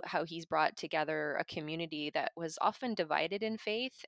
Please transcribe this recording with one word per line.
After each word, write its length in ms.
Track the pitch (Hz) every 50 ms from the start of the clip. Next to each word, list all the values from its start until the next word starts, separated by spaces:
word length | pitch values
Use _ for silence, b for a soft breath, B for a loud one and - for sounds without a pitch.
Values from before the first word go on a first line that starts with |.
| -
how 200 | - - 170 160
he's 200 | 160 165 165 165
brought 320 | - 160 156 156 - -
together 600 | - - 156 - 156 156 147 156 156 151 151 143 -
a 40 | -
community 640 | - - 175 151 151 160 165 170 160 156 151 147 147 147
that 200 | 151 139 - -
was 220 | - 165 160 160 -
often 320 | - 196 214 - 262 247 220
divided 500 | 196 170 151 151 151 160 170 196 202 220
in 140 | 220 220
faith 480 | 220 - 214 214 226 254 262 - - -